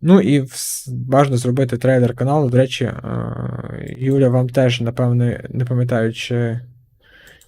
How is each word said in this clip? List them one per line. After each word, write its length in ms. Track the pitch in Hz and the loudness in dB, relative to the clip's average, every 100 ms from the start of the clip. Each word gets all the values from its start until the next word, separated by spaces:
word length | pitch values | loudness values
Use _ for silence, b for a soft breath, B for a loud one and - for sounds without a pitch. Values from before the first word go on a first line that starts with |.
Ну 200 | 156 190 | 4 6
і 200 | 190 143 | 6 2
вс-, 480 | 131 - - - 135 | 0 -8 -10 -10 -10
бажано 440 | 123 127 131 139 120 | -10 0 2 4 2
зробити 400 | 123 123 131 120 | 0 0 0 0
трейлер 380 | 131 131 120 120 | 2 2 2 0
каналу. 340 | 127 151 135 | 0 0 2
До 80 | 123 | 2
речі, 280 | 131 - 123 | 2 0 -4
е, 1120 | - 113 117 113 120 123 120 - 117 - - | -6 -8 -6 -6 -8 -8 -8 -10 -10 -12 -4
Юля, 320 | 131 139 127 | 0 4 4
вам 200 | 127 127 | 4 2
теж, 320 | 135 127 120 | 2 2 2
напевне, 640 | 117 123 120 120 120 - - | -2 0 0 2 0 -2 -6
не 160 | 123 123 | -4 -2
пам'ятаю, 480 | 123 123 120 113 | -2 0 0 0
чи, 460 | 113 - 120 117 120 - - _ _ b b b b | -2 -4 -2 -2 -4 -10 -20 _ _ b b b b